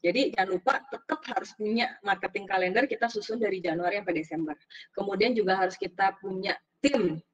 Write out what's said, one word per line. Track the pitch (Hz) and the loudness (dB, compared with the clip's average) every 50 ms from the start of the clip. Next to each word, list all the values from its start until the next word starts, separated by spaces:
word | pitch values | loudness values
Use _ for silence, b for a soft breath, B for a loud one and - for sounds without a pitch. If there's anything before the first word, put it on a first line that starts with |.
| - | 2
Jadi | 220 - 254 277 - - | 2 2 4 2 2 2
jangan | 196 185 190 | 0 0 0
lupa | 185 180 _ 262 277 - - | 0 0 _ 2 0 0 -2
tetap | - - - _ - 302 302 - 254 | -10 -14 -12 _ -6 -6 -4 -4 -6
harus | 247 - - - - | -4 -4 -6 -6 -8
punya | - 214 208 220 233 233 - - - - | -4 -2 0 2 0 0 -2 -4 -6 0
marketing | 202 190 185 - 190 - 214 196 | 0 0 0 -2 -6 -6 -6 -4
kalender, | 190 196 185 185 185 185 233 269 - | 0 0 2 2 2 2 2 2 2
kita | - - 240 | 0 -2 -2
susun | 233 - 214 202 - 220 240 | -2 -2 -4 -4 -4 -2 0
dari | 220 202 190 185 175 | 0 0 0 0 -2
Januari | 170 160 170 175 175 196 202 | -2 0 0 0 0 -2 -2
sampai | 190 180 170 156 | -2 -2 -2 -2
Desember. | 160 - 160 165 160 151 147 _ _ B B B B B | -2 -4 -4 -4 -4 -4 -6 _ _ B B B B B
Kemudian | _ - 196 196 196 190 214 247 240 | _ -4 -2 -2 2 2 2 2 4
juga | 220 196 185 190 190 | 2 2 2 4 2
harus | 196 185 - - | 2 0 0 -4
kita | 190 180 - - 196 190 190 - | -8 -8 0 2 2 2 2 -2
punya | 196 196 190 190 175 175 175 - _ _ _ _ - | -8 -6 -6 -4 -4 -4 -4 -6 _ _ _ _ 2
tim | 285 277 233 190 165 156 165 - _ | 2 2 4 2 0 -2 -4 -10 _